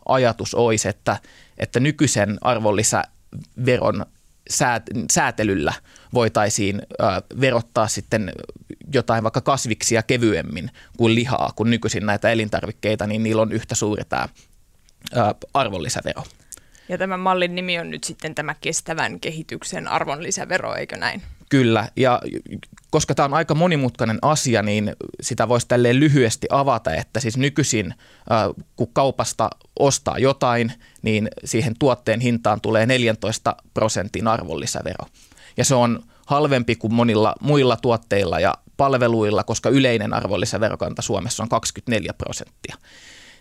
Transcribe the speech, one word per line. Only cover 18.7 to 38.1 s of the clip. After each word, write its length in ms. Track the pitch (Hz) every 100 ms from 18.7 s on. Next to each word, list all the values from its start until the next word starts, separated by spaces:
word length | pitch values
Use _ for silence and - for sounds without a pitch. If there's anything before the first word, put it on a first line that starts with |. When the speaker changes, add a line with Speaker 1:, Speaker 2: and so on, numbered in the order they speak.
| 165 - 165 120 165
Speaker 2:
kehityksen 680 | - 160 - - - 175 -
arvonlisävero, 880 | 156 160 143 170 - 135 185 110
eikö 220 | - - -
näin? 260 | 90 - - - -
Speaker 1:
Kyllä, 400 | 139 120 113 113 -
ja 240 | 131 120 - - - - - - -
koska 240 | 151 -
tää 100 | 143
on 100 | 143
aika 200 | 147 160
monimutkainen 640 | 151 180 156 131 - 113 107
asia, 400 | 139 151 131 113
niin 300 | 104 104 104 - - -
sitä 280 | - 113 110
voisi 200 | 120 -
tälleen 320 | 123 120 123
lyhyesti 460 | 151 139 117 - -
avata, 440 | 139 139 127 -
että 260 | 80 - 113
siis 160 | 113 120
nykyisin, 580 | 139 143 139 113 90
ö, 0 | - - - - 113 104 - - -
kun 120 | -
kaupasta 580 | - 139 127 120 - 110 - _ -
ostaa 400 | 139 127 - 78
jotain, 540 | 131 135 127 120 113 - - -
niin 260 | - 107 107 -
siihen 300 | - 117 123 113
tuotteen 420 | 143 120 - 110
hintaan 400 | 123 117 110 107
tulee 260 | 110 110 113
neljäntoista 720 | 127 117 110 101 113 - - -
prosentin 540 | - 110 107 95 - 110
arvonlisävero. 800 | 113 87 78 - - - 92 - _ - _ - -
Ja 80 |
se 100 | 120
on 280 | 127 120 110 - _ -
halvempi 500 | 143 151 135 117 113
kuin 180 | 113
monilla 400 | 117 117 107 107 -
muilla 360 | 139 147 127 113
tuotteilla 640 | 127 113 -